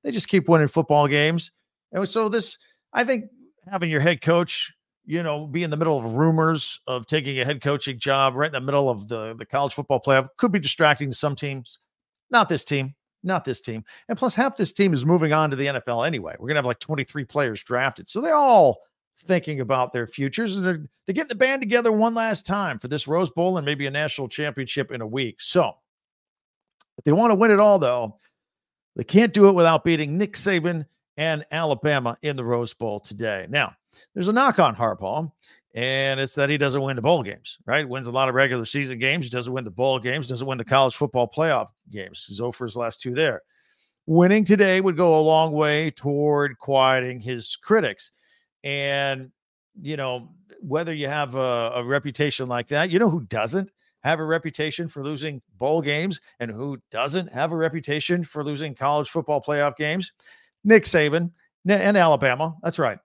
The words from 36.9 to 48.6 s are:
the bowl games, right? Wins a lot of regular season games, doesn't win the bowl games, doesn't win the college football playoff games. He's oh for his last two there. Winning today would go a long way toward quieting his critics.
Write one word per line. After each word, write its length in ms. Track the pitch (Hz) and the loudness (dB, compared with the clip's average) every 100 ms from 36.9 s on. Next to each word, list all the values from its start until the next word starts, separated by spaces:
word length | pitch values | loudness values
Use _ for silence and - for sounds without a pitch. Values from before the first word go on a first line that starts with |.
the 80 | 127 | 0
bowl 200 | 123 170 | 2 2
games, 340 | 101 90 - - - | 0 -12 -16 -14 -2
right? 220 | 139 139 | -2 -2
Wins 180 | 131 120 | -8 -4
a 60 | |
lot 160 | 127 135 | 0 2
of 60 | |
regular 300 | 127 135 123 | 2 2 0
season 340 | 110 143 135 120 | -4 -4 -4 -2
games, 300 | 131 165 127 | -2 -2 -4
doesn't 240 | 123 120 | -6 -6
win 120 | 131 | -8
the 60 | 110 | -8
bowl 280 | 90 131 131 | -2 0 0
games, 300 | 123 143 127 | -2 -6 -6
doesn't 180 | 123 135 | -6 -6
win 120 | 127 | -6
the 60 | |
college 300 | 113 135 131 | 2 4 4
football 340 | - 143 127 117 | 0 -2 0 -2
playoff 400 | - 160 131 107 _ _ | 0 0 0 -4 _ _
games. 340 | 104 95 - - | -14 -14 -16 -14
He's 120 | 101 | -8
oh 120 | 120 | -8
for 120 | - | -6
his 120 | 120 117 | -10 -6
last 240 | 117 - | -8 -8
two 140 | 127 | -8
there. 280 | 123 156 98 _ _ _ _ _ _ - | -2 -2 -2 _ _ _ _ _ _ 2
Winning 380 | 160 180 214 | 6 6 6
today 360 | 185 202 196 185 | 6 4 6 4
would 160 | 190 160 | 2 2
go 220 | 175 160 | 4 6
a 40 | |
long 300 | 156 160 160 | 6 4 4
way 380 | 151 156 147 160 | 2 2 0 -2
toward 680 | - 143 143 147 143 143 131 | -4 -4 0 2 2 0 -4
quieting 640 | - 135 131 131 127 127 | 0 4 4 2 0 -8
his 360 | 110 120 110 - | -8 -8 -8 -12
critics. 560 | - 220 139 98 - _ _ _ _ _ | 0 2 2 -6 -18 _ _ _ _ _